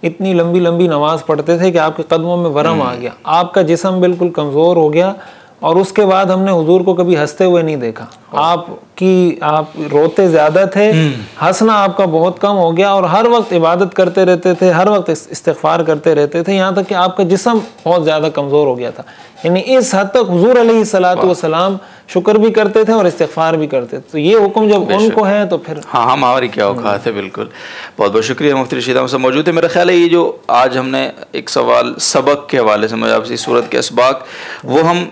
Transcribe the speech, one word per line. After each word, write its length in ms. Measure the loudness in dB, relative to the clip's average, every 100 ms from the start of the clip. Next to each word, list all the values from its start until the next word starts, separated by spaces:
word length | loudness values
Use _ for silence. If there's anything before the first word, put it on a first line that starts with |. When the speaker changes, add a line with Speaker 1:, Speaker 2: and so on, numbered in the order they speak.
Speaker 1:
اتنی 300 | -6 -4 -2
لمبی 260 | 0 2 2
لمبی 280 | 0 2 0
نماز 380 | 0 0 -2 -2
پڑھتے 320 | -2 0 0
تھے 140 | 2
کہ 60 | 0
آپ 200 | -2 -4
کے 60 | -2
قدموں 300 | -2 0 -2
میں 120 | -2
ورم 320 | 0 0 0
آ 120 | -2
Speaker 2:
ہوں۔ 80 | -6
Speaker 1:
گیا، 80 | -10 -12
آپ 300 | -2 0 2
کا 80 | 0
جسم 380 | 2 0 0 0
بالکل 300 | 0 0 -2
کمزور 480 | -2 -2 2 2 4
ہو 160 | 2
گیا، 200 | 2 0 -4 -16 -20 -20 _
اور 160 | 0 0
اس 160 | 0
کے 140 | 0 2
بعد 200 | 2 2
ہم 160 | 0
نے 100 | 0
حضور 300 | 0 2 2
کو 120 | 2
کبھی 240 | 0 2 0
ہنستے 280 | -2 0 2
ہوئے 180 | 2
نہیں 120 | 0 -4
دیکھا۔ 300 | -6 -8 -16 -20 -8
آپ 340 | -2 0 -2 -4 -18 -20 -2
کی، 400 | 2 4 2 0
آپ 240 | -2 -2 -4 -8 -2
روتے 360 | 2 2 2 2
زیادہ 380 | 4 4 2 0
تھے، 180 | 2 2
Speaker 2:
ہوں۔ 200 | 2 0 -2 -10 -4
Speaker 1:
ہنسنا 420 | -2 2 2 2
آپ 140 | 0 0
کا 80 | 0
بہت 340 | 2 0 0
کم 160 | -2 2
ہو 200 | 0 2
گیا، 120 | 2
اور 140 | 2
ہر 220 | 0 2 2
وقت 260 | 2 0
عبادت 400 | 0 2 0 -2
کرتے 320 | 0 0 2 2
رہتے 280 | 2 0
تھے، 180 | 2 2
ہر 160 | 2 2
وقت 220 | 2 -2
اس-، 180 | -6 -8
استغفار 500 | -6 -4 -2 0 0
کرتے 360 | 0 0 2 2
رہتے 280 | 0 -2
تھے، 120 | -2 0
یہاں 160 | 0
تک 180 | -2 -2
کہ 40 |
آپ 240 | 0 0 0
کا 60 |
جسم 340 | 0 2 0 -2 -4 -10
بہت 220 | -2 0 2
زیادہ 220 | 0 -2
کمزور 340 | -4 0 2 2
ہو 100 | -2
گیا 120 | -6
تھا۔ 140 | -10 -18 -20 -20 -6
یعنی 180 | -2 -2 2
اس 300 | 2 2 0
حد 100 | 0
تک 180 | 0 2
حضور 260 | 2 4 4
علیہ 220 | 4 2
الصلوۃ 380 | 2 2 2 2
Speaker 2:
واہ۔ 100 | 0
Speaker 1:
والسلام 520 | 0 -2 0 -2 -4 -10 -20 -6
شکر 280 | -2 2 2
بھی 160 | 2
کرتے 320 | 2 0 2
تھے 100 | 2
اور 120 | 2 0
استغفار 480 | 0 -4 -2 0
بھی 140 | 0 -2
کرتے 320 | -4 -4 -12
تھے۔ 120 | -8
تو 60 | -2
یہ 200 | 2 4
حکم 300 | 2 2 2
جب 80 | 2
Speaker 2:
بے 160 | 2
Speaker 1:
ان 160 | 0 0
Speaker 2:
شک۔ 60 | 0
Speaker 1:
کو 120 | 0
ہے 180 | 0 -2
تو 120 | -4
پھر 160 | -6 -14 -6
Speaker 2:
ہاں، 100 | -2
ہم، 60 | 0
ہماری 380 | 2 2 0 -2
کیا 180 | -2 -2
اوقات 420 | -2 -4 -4 -4
ہے، 40 |
بالکل۔ 340 | -6 -8 -10 -12 -12 -18 -16 -18 -2
بہت 140 | 0
بہت 140 | 0 -2
شکریہ، 280 | -2 0
مفتی 240 | 0 -2 -4
رشید 200 | -2 -2
احمد 100 | 0
صاحب 140 | 0
موجود 260 | 0 0 0
ہیں۔ 80 | 0
میرا 120 | 0
خیال 220 | 2 2
ہے 60 | 2
یہ 140 | 4
جو 220 | 2 0 -4 -2
آج 300 | 2 2 0
ہم 120 | -4
نے 200 | -4 -6 -10 -12
ایک 180 | -12 -6
سوال 440 | -4 0 0 0 -4
سبق 500 | -2 0 0 0 -2
کے 100 | 0
حوالے 280 | 2 0 -2
سے، 80 | -2
مجھے 180 | 0
آپ 120 | -2 -2
سے 80 |
اس 80 | -8
صورت 300 | -2 -2 0
کے 60 | -4
اسباق، 460 | -2 0 0 0 -10 -16 -16 -14
وہ 260 | -2 0 2
ہم 160 | 0 -4